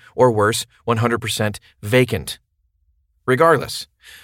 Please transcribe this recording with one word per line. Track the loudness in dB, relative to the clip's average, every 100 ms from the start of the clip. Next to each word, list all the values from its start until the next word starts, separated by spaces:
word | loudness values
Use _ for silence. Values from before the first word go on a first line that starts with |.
| _ 2
or | 2
worse, | 4 0 0 -6 _ -4
one | 0
hundred | 0 -2
percent | -4 -4 -4 -6 _ _
vacant. | 0 2 2 -2 -8 -16 _ _ _ _ _ _ _ _ -2
Regardless, | 2 2 2 -2 -12 -14 _ -20 -20